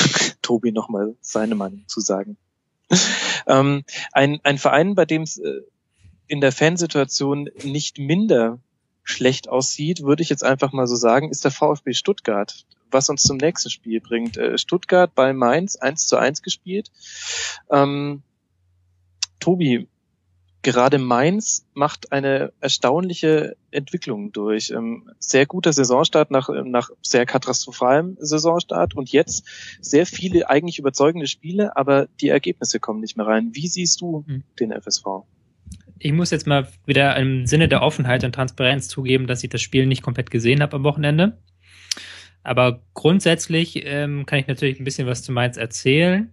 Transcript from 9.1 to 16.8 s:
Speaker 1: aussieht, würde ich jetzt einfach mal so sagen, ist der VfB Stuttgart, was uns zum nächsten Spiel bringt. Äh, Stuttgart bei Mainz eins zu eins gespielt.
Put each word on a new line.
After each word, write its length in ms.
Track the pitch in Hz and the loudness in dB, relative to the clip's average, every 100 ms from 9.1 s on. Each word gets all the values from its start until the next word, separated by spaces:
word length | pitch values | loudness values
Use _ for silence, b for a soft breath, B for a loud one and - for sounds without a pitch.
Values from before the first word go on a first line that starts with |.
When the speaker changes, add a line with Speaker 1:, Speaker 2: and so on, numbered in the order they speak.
| - 127 135 - | 0 2 0 -2
Speaker 1:
aussieht, 540 | 127 135 - 147 170 | -2 -2 -2 -4 -2
würde 220 | 139 147 | 0 0
ich 40 | 165 | 0
jetzt 140 | 139 | 0
einfach 300 | 170 131 139 | 0 0 -2
mal 160 | 135 123 | -2 -2
so 80 | 120 | 0
sagen, 340 | 117 123 151 | 2 2 0
ist 140 | - | -2
der 80 | 143 | -4
VfB 400 | - 151 147 - | 0 0 0 -4
Stuttgart, 760 | 120 - 202 - 101 104 - - _ _ | -4 -2 -4 -2 -2 -4 -8 -20 _ _
was 180 | 131 135 | 0 0
uns 140 | 139 | 0
zum 140 | - 139 | 0 2
nächsten 340 | 151 - - | -2 -2 -6
Spiel 300 | - 117 110 | -10 -6 -6
bringt. 380 | - 117 117 117 | -2 -4 -4 -4
Äh, 200 | 120 120 | -2 -2
Stuttgart 560 | - 185 - 180 180 | -2 -4 2 4 4
bei 180 | - 131 | 4 2
Mainz 440 | 135 120 147 196 - | 4 2 2 0 -4
eins 300 | 131 156 - | -4 -2 0
zu 100 | 123 | 2
eins 260 | 120 151 | 2 -2
gespielt. 480 | - - - 196 | -6 -10 -6 -8